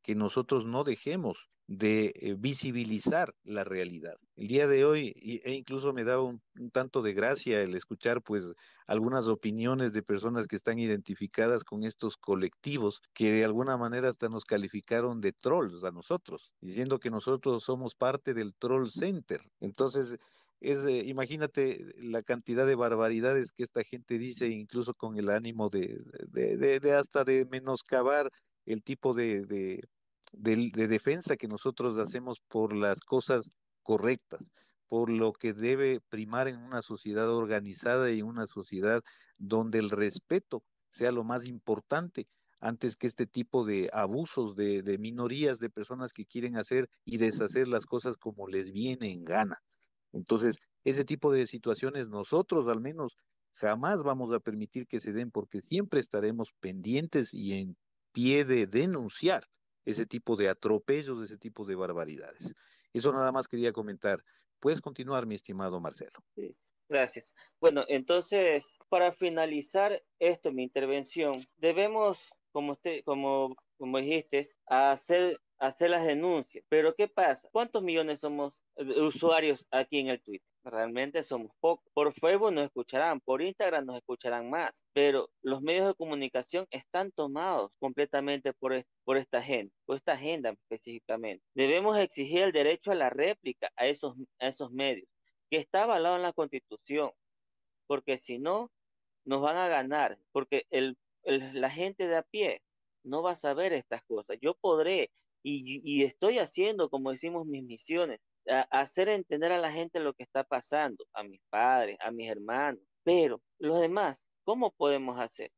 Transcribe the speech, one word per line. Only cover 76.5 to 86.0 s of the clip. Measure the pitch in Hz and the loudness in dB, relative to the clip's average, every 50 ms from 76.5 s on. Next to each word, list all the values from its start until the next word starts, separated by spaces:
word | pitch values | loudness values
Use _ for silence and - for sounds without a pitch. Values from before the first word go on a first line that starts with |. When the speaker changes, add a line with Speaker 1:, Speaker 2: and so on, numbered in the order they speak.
| _ - _ _ | _ -20 _ _
Speaker 2:
Pero | 151 156 156 160 160 | 4 6 6 4 4
¿qué | - 208 | 4 0
pasa? | 202 _ - 185 156 135 - _ - | 2 _ 4 4 4 4 0 _ -2
¿Cuántos | - 220 240 233 - 220 | 0 0 0 2 0 0
millones | 190 175 165 165 160 156 147 147 | 0 2 2 2 2 0 -2 -4
somos, | - 147 147 147 143 143 _ _ _ _ _ | -4 -4 -2 -2 -4 -4 _ _ _ _ _
eh, | - 143 135 127 147 | -8 -6 0 2 2
usuarios | 156 156 - - 165 165 165 160 156 151 139 - - _ | 2 2 2 2 4 4 4 6 4 2 0 -2 -4 _
aquí | - 131 131 _ 147 143 | 0 0 0 _ -2 -2
en | 135 131 | 0 0
el | 127 120 | -4 -4
Twitter? | _ - 101 92 _ _ _ _ _ | _ -12 -14 -14 _ _ _ _ _
Realmente | 123 113 110 113 117 117 123 135 143 143 165 | -6 -2 -2 -2 -2 -2 -4 -4 -2 -2 -6
somos | 147 - 139 120 113 107 _ _ | -4 -4 -6 -6 -6 -10 _ _
pocos. | - 165 170 - _ _ _ | 2 2 2 0 _ _ _
Por | 147 147 143 | 2 2 2
Facebook | - - - 165 190 202 220 214 | 2 2 4 4 4 4 4 2
nos | 180 147 143 | 2 2 0
escucharán, | 139 _ 127 120 - 131 131 156 170 151 131 | -2 _ -8 -6 -2 0 0 2 2 0 -2
por | _ - 131 131 | _ -2 0 0
Instagram | 160 190 190 - 214 185 165 147 139 | 0 -4 -2 0 0 0 0 0 -2
nos | 127 123 123 | -4 -10 -10
escucharán | _ - 123 - - 123 120 120 117 120 | _ -8 -10 -4 -4 -4 -2 -2 -4 -4
más, | 143 170 160 120 - - _ _ | -4 -2 -2 -4 -6 -10 _ _
pero | _ 143 143 143 139 131 - - _ _ | _ 4 6 6 6 4 0 -2 _ _
los | - 131 135 135 | -4 -4 -2 -2
medios | 139 156 170 185 190 | 0 0 2 2 2
de | 196 190 | 2 0
comunicación | - | -2